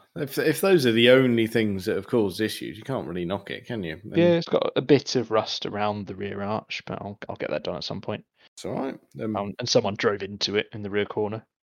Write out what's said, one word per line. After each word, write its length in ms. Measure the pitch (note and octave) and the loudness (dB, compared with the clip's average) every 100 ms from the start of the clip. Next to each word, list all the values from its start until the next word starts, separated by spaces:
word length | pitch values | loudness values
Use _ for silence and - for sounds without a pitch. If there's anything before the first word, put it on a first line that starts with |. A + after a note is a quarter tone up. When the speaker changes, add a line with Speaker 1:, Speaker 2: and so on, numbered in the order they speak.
| _ | _
Speaker 1:
if, 240 | E3+ C#3+ - | -8 -4 0
if 220 | C3+ D3 | 0 2
those 260 | G3 F#3 C3 | 4 6 6
are 60 | |
the 180 | A2+ A#2+ | 6 8
only 380 | C3 C3 A#2 A2+ | 8 6 4 2
things 380 | A#2 G#2+ F#2+ F#2 | 2 0 0 -2
that 100 | F#2 | -4
have 100 | F#2+ | 0
caused 340 | B2 G2+ F2 | 2 2 0
issues, 360 | G#2+ - A#1 G2 | -4 -4 -10 -10
you 60 | |
can't 220 | A2 B2+ C#2 | -6 -6 -4
really 160 | F2 | -4
knock 260 | F2 G2 - | -4 -4 -6
it, 160 | - - | -10 -8
can 160 | A#2 | -6
you? 160 | E2+ D#2 | -6 -8
And 120 | - - | -2 2
Speaker 2:
Yeah, 200 | F3 E3+ | 4 2
it's 120 | E3+ | 0
got 220 | - - - | 0 0 0
a 60 | |
bit 340 | B2+ C#3 - C3 | 6 4 6 -2
of 160 | A2+ | 2
rust 340 | A2 G#2+ - - | 0 0 -4 -6
around 400 | G2+ G#2 G#2 G2 | -2 -2 -2 -8
the 80 | |
rear 260 | F#2 G2+ G2+ | -8 -8 -6
arch, 420 | G2+ G#2+ - - - | -4 -4 -6 -10 -8
but 160 | - | -8
I'll, 160 | G2+ G2+ - | -8 -10 -12
I'll 60 | G2 | -8
get 140 | - | -4
that 140 | - | -4
done 100 | - | -4
at 80 | C#2 | -6
some 160 | - - | -6 -6
point. 240 | - G#2+ - _ _ - | -6 -8 -10 _ _ -12
Speaker 1:
It's 80 | |
all 100 | F#2 | -8
right. 220 | B2 - - _ C3+ | -6 -6 -8 _ -8
Um, 140 | A2+ G2+ | -4 -4
Speaker 2:
Um, 180 | G2+ F#2+ | -4 -4
and 100 | B2 | 0
someone 280 | B2+ G#2 G2+ | 2 2 0
drove 260 | A2+ G2+ | 0 0
into 320 | G2 G2+ - G2+ | -4 -4 -2 0
it 120 | - | -2
in 100 | A2 | -6
the 80 | G#2 | -4
rear 140 | G2+ G2+ | -2 -2
corner. 380 | - G#2 A2 - _ _ | -2 -4 -4 -12 _ _